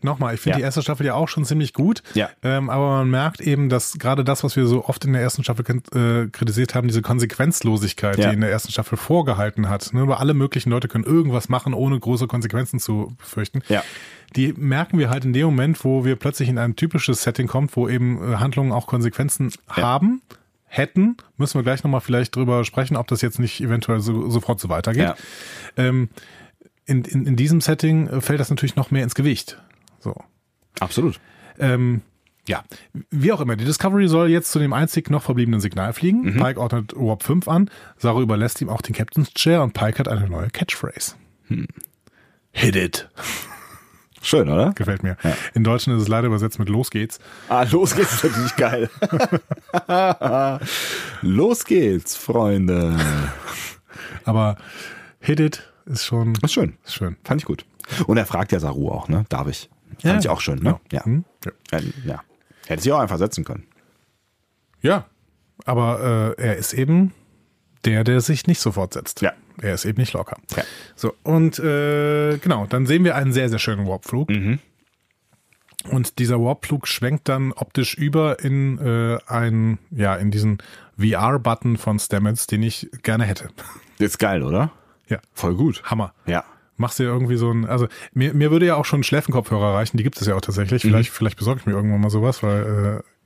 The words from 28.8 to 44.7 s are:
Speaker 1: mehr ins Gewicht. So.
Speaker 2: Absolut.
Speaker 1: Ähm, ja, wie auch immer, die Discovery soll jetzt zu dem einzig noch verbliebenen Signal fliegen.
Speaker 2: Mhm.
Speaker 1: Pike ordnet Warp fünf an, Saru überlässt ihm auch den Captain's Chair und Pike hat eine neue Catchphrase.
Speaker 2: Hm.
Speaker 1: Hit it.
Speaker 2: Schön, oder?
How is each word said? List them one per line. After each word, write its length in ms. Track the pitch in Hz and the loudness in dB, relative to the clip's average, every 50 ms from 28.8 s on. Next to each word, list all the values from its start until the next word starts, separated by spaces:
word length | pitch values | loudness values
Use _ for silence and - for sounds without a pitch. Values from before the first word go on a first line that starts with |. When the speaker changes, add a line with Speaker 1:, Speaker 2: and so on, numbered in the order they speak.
| 135 - | -2 0
Speaker 1:
mehr 100 | 139 135 | 0 0
ins 140 | 127 123 - | 0 0 -2
Gewicht. 440 | - 135 147 120 - - - - - - _ _ _ _ _ _ _ | 0 0 0 0 -2 -4 -12 -18 -20 -20 _ _ _ _ _ _ _
So. 140 | - 110 - - - _ _ _ _ _ _ _ _ _ _ - | -12 -12 -12 -12 -16 _ _ _ _ _ _ _ _ _ _ -6
Speaker 2:
Absolut. 400 | 95 90 - 120 165 147 - - _ _ _ - - - - | -6 -2 0 0 0 0 -2 -4 _ _ _ -20 -20 -20 -6
Speaker 1:
Ähm, 440 | - 143 131 123 123 123 123 123 110 - _ _ _ _ _ _ _ _ | -2 0 2 2 4 2 2 2 0 -4 _ _ _ _ _ _ _ _
ja, 160 | - 92 - - - - - - _ - - - - | -4 -4 -4 -6 -10 -20 -20 -20 _ -16 -16 -12 -6
wie 220 | - 143 131 196 | -2 2 2 2
auch 100 | 214 156 | 2 2
immer, 140 | 147 120 113 | 0 -2 -2
die 100 | 104 117 | -2 0
Discovery 420 | 139 147 - - 196 196 202 196 | -2 -2 0 0 2 4 4 4
soll 220 | 175 160 165 175 165 | 4 4 4 6 4
jetzt 220 | 165 175 165 - | 4 2 2 0
zu 80 | - 156 | 0 0
dem 120 | 147 139 135 | 2 2 2
einzig 360 | 131 160 156 - 160 - - | 2 0 0 0 -2 0 0
noch 140 | 147 147 - | -2 0 0
verbliebenen 360 | - 127 120 120 117 117 104 | 0 0 2 2 2 2 2
Signal 320 | 95 101 - 92 95 107 | 0 -2 -2 -2 -2 -2
fliegen. 440 | 117 - 165 180 202 240 254 196 101 | -2 0 2 2 2 2 2 0 0
Speaker 2:
Mhm. 20 | 123 | 2
Speaker 1:
Pike 200 | 127 131 135 - | 0 0 0 -2
ordnet 320 | 120 113 120 120 107 - - | -2 -2 -2 -2 -4 -6 -4
Warp 280 | - 127 110 110 101 - | -2 0 0 0 0 0
fünf 240 | - 147 180 - | 0 0 0 2
an, 240 | - 160 180 202 196 - - - - - | 2 2 2 2 2 0 -12 -20 -20 -10
Saru 240 | _ - 120 113 123 | _ 0 0 2 2
überlässt 400 | 127 110 107 104 113 120 - - | 2 2 2 2 0 0 -2 -4
ihm 80 | 143 92 | -4 -4
auch 140 | 113 113 - | -4 -6 -4
den 100 | - 107 | -6 -4
Captain's 400 | - 113 - - 160 143 - - | -4 -6 -2 0 0 0 0 -2
Chair 300 | - - 160 170 170 139 | 0 2 4 4 4 2
und 100 | 117 - | 0 0
Pike 240 | - 107 110 113 | 0 -2 0 0
hat 100 | - 127 | -2 -2
eine 220 | - 113 101 101 95 | -2 0 0 0 0
neue 220 | 87 80 92 113 | -2 -2 -4 -4
Catchphrase. 640 | - - 175 - - - - - - - - - - - - _ _ _ _ | -4 -4 -4 -4 -4 -6 -6 -10 -8 -8 -10 -10 -10 -14 -20 _ _ _ _
Speaker 2:
Hm. 180 | - 110 85 - - - - - - _ _ _ - _ _ _ _ _ _ _ _ | -6 -6 -4 -4 -8 -12 -16 -20 -20 _ _ _ -20 _ _ _ _ _ _ _ _
Speaker 1:
Hit 240 | _ - 123 110 95 | _ 0 0 2 2
it. 340 | 95 90 82 - - - - _ - - - - - - - - - - - - - - _ _ _ _ _ _ - | 2 0 0 -4 -6 -10 -12 _ -12 -10 -10 -10 -10 -12 -14 -18 -20 -20 -20 -20 -20 -20 _ _ _ _ _ _ -10
Speaker 2:
Schön, 280 | - - - 151 98 71 | -2 2 2 2 4 4
oder? 240 | 73 87 120 185 | 2 2 2 2